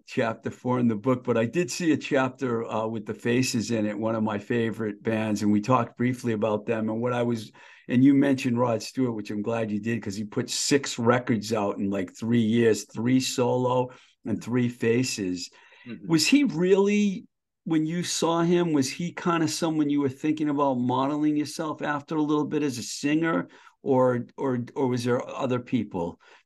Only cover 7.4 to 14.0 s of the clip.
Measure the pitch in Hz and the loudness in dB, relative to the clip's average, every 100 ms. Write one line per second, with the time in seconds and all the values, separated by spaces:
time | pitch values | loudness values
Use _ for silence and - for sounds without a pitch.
7.4 | 110 - - - - 120 139 139 139 131 | -6 -18 -20 -16 0 6 6 6 4 2
8.4 | 131 117 123 110 - - 127 110 101 104 | 0 0 0 -2 -4 -2 -2 -2 -6 -6
9.4 | 104 117 107 104 110 117 107 98 104 - | -4 -2 -2 -4 -2 -4 -4 -6 -6 -4
10.4 | 120 - - - - - 117 120 - 113 | -4 -2 2 2 0 -2 2 2 2 -2
11.4 | 104 110 101 - 98 98 90 - 113 120 | 0 -2 -2 -2 -2 -2 -4 -6 0 2
12.4 | 110 117 113 104 - - 120 131 127 - | 2 4 4 2 -2 -4 2 2 2 0
13.4 | 123 123 127 127 123 - | 0 2 0 0 -2 -6